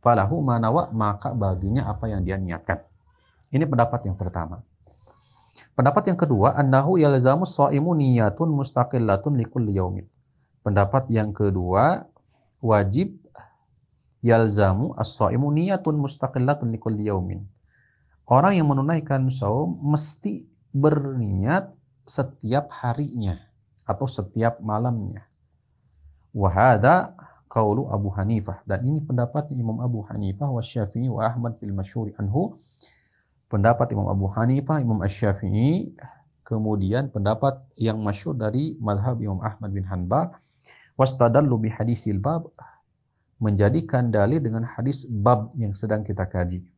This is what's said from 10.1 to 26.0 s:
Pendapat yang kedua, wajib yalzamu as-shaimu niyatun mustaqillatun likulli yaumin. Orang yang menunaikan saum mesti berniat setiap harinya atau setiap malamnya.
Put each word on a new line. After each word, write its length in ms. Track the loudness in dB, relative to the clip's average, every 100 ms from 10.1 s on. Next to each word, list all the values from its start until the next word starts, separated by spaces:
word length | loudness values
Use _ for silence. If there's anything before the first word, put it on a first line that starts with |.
| _ _ _ _ _ 0
Pendapat 480 | 2 4 2 0
yang 160 | 0 0
kedua, 800 | 0 0 0 0 4 4 2 -6 _ _ _ _ _
wajib 640 | 2 2 4 0 -2 -6 _ -20 -20 _ _ _ _ _ _ _ 4
yalzamu 720 | 4 4 4 4 2 -2 -4
as-shaimu 560 | -6 0 0 2 0
niyatun 480 | 0 0 -2 -2 -2
mustaqillatun 720 | -2 -4 -4 -2 0 0 -2
likulli 320 | -4 -4 -4 -2
yaumin. 400 | -2 -4 -8 -12 _ _ _ _ _ _ _ 2
Orang 320 | 4 4 4
yang 80 | 2
menunaikan 560 | 2 0 -2 -2 -2 0
saum 480 | -2 -2 -2 -2 -4 0
mesti 640 | 2 2 0 -6 -8 -14 _ _
berniat 960 | 2 2 2 -2 -4 -2 -2 0 0 -2 -16 _ _ -8
setiap 640 | -4 -4 -6 -4 -4 -4
harinya 640 | -8 -6 -4 -6 -4 -4 -6 _ _ _ _ -6
atau 240 | -4 -4
setiap 480 | -6 -6 0 0 0 -4
malamnya. 640 | -2 -2 -4 -6 -10 -16 _ _ _ _ _ _ _